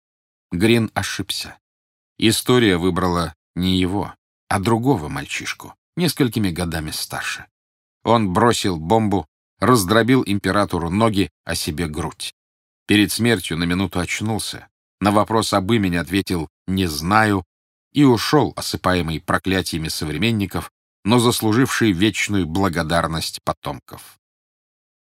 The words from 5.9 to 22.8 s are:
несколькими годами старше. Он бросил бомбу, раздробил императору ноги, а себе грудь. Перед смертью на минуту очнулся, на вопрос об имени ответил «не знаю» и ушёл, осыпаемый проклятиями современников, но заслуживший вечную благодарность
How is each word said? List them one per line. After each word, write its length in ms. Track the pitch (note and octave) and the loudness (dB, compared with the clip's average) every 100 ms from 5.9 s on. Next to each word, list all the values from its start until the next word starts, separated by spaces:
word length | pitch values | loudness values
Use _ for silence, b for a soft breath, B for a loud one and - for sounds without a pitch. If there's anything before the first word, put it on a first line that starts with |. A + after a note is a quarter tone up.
| - | -2
несколькими 540 | F3 - C3 A2+ F#2+ | -2 0 0 0 -2
годами 400 | E2 F2 D#2+ D2+ | -2 -4 -4 -6
старше. 560 | - - - - - - _ _ _ _ _ | -8 -8 -8 -8 -10 -14 _ _ _ _ _
Он 300 | - A#2 G#2 | 0 2 2
бросил 460 | F2 A#2 A2 G#2 E2+ | 2 2 2 -2 -4
бомбу, 500 | D#2+ A2+ G#2+ F#2+ - _ _ _ | 0 2 2 0 -4 _ _ _
раздробил 640 | G#2 B2+ F2+ A2 A2 C3 A2 | 2 4 4 2 4 2 2
императору 640 | G2+ F#2+ F#2+ G2 F2 E2 | -2 0 0 0 -2 -2
ноги, 400 | G2 A2+ G2 E2 - | 0 2 2 -2 -4
а 100 | - | -8
себе 320 | E2 - D2+ D#2+ | -6 -6 -4 -6
грудь. 480 | D2+ E2+ - - - _ _ _ _ - | -6 -8 -10 -14 -14 _ _ _ _ 0
Перед 240 | G#2 G2 | 2 2
смертью 440 | - A#2+ G#2+ - E2 | 2 0 0 -2 -4
на 60 | |
минуту 360 | E2+ F2+ F#2+ F#2 | -2 -2 -2 -4
очнулся, 680 | E2+ - G#2 A2 - - - _ _ _ | -4 -4 -4 -4 -6 -12 -18 _ _ _
на 120 | G2 | 2
вопрос 400 | G#2 G2+ A2+ - | 2 2 0 2
об 200 | G2+ F#2+ | -2 2
имени 220 | A#2 F#2+ | 0 2
ответил 540 | F2 D2 G2 F#2 F2+ D2+ _ - | -2 0 -2 -2 -4 -6 _ -4
«не 200 | F#2+ F2+ | -2 -2
знаю» 580 | D2 E2 G#2+ A2 G2 - _ _ _ _ | -2 0 2 4 2 -2 _ _ _ _
и 100 | C3+ | 2
ушёл, 520 | C#3+ A2+ - D3+ F#2+ - | 4 4 2 2 2 -2
осыпаемый 640 | - - F#2 F2+ D#2+ D#2 | -8 -4 0 0 -2 -6
проклятиями 680 | - F2+ F#2 F#2 E2+ D#2+ D#2+ | -2 -2 0 -2 -2 -6 -6
современников, 840 | - D#2+ D2+ A2 A2 F#2+ F2+ - _ _ _ | -6 -6 -2 -2 -2 -2 -6 -10 _ _ _
но 140 | F#2+ A#2+ | 2 4
заслуживший 720 | A#2+ A#2 A2 A2 C3 - A2+ | 4 2 2 2 2 2 2
вечную 540 | E2+ G#2+ - - G2+ D#2+ | 2 0 0 -2 -2 0
благодарность 960 | F2+ G2 D#2+ | 0 0 0